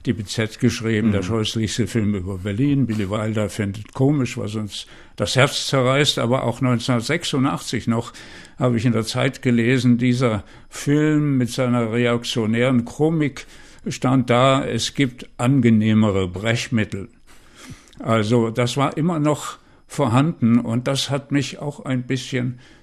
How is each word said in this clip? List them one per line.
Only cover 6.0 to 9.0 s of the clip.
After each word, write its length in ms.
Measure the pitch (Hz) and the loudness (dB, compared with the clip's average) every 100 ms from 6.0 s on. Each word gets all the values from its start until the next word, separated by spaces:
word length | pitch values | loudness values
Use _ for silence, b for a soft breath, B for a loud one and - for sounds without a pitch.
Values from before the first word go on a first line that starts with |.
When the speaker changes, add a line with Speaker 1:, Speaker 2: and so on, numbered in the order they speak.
| 147 - | 2 0
Speaker 1:
Aber 280 | 120 131 120 | 0 0 0
auch 160 | 110 | 0
neunzehnhundertsechsundachtzig 1300 | 127 120 - 120 117 170 - 143 139 165 - 113 117 | 0 0 2 0 0 -4 -2 0 0 -2 -4 -4 -2
noch 260 | 117 - B B B B - | -2 -4 B B B B -2
habe 200 | 127 120 | 0 2
ich 80 | 120 | 2
in 80 | |
der 100 | 110 | 0